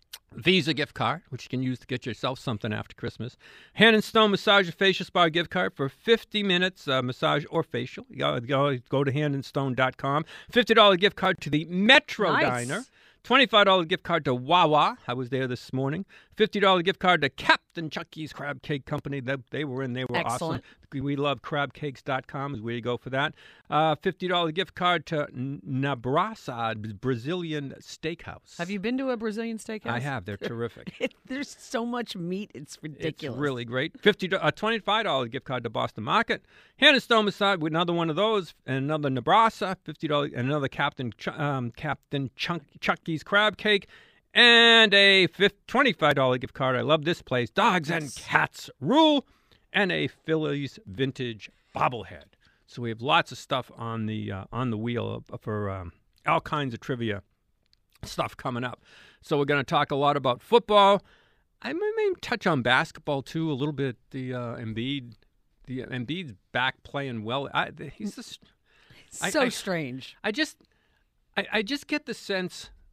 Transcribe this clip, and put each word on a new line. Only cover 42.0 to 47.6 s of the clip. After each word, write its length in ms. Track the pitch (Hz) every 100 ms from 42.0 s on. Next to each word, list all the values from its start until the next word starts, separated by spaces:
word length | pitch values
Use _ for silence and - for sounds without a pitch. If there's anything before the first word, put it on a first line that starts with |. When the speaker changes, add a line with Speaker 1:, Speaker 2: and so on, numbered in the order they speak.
| _ 147 135 -
Speaker 1:
Chunk-, 420 | - 170 - -
Chucky's 440 | - 175 - 160
Crab 340 | - 202 214 185
Cake, 300 | 214 202 - - _ _ _
and 600 | 202 240 233 233 226 220
a 340 | 202 196 190 175
fif-, 380 | - 196 - -
twenty-five 480 | 233 269 180 151 139
dollar 220 | 131 127
gift 160 | 123
card. 240 | - 135 123
I 40 |
love 220 | 120 156
this 180 | 147 175
place. 280 | - 127 117
Dogs 400 | -